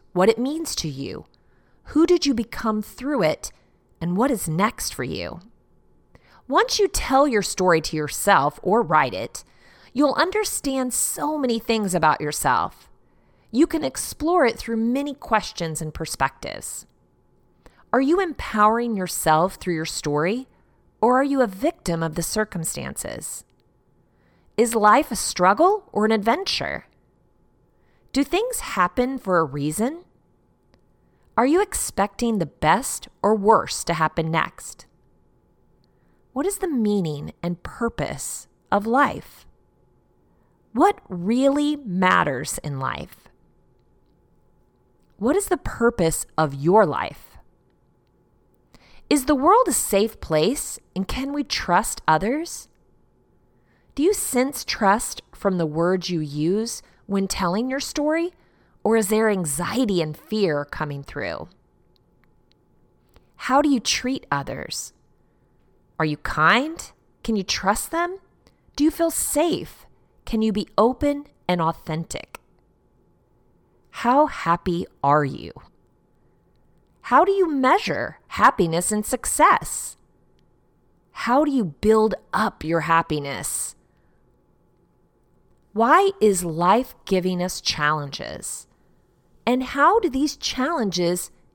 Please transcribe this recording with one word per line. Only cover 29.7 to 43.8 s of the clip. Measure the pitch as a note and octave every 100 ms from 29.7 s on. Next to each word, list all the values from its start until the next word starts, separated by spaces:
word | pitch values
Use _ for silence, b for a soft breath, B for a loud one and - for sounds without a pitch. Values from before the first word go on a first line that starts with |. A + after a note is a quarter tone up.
| D#3+ B3 F4 - _ _ _ _ _ _ _ _ _ _ _ _ -
Are | C4
you | F4
expecting | G4+ - - - G3+ - A#3 G#3
the | D3+
best | - D#3 G3 C4+ - - _
or | G3+ G#3+
worst | G3+ G3 - - -
to |
happen | E3 D#3 - D#3+
next? | D#3+ - - - - - _ _ _ _ _ _ _ _ _ _ _ _ _ _
What | B3+
is | F4+ -
the | F4+
meaning | B3+ G#3+ G#3 E3 C#3+ D#3 -
and | E3+ E3+
purpose | - - A#3 - C#3+ C3+ - - - _ -
of | G3+
life? | A3 C4 C4 - - - - _ _ _ _ _ _ _ _ _ _ _ _
What | A#3 G4 - -
really | F3+ F#3 A#3+ C#4 C#4+ D4 D4
matters | A#3+ F3+ F#3 F3+ D#3+ B2+ D#3 -
in | D3 C3+
life? | C3 - - - _ _ _ _ _ _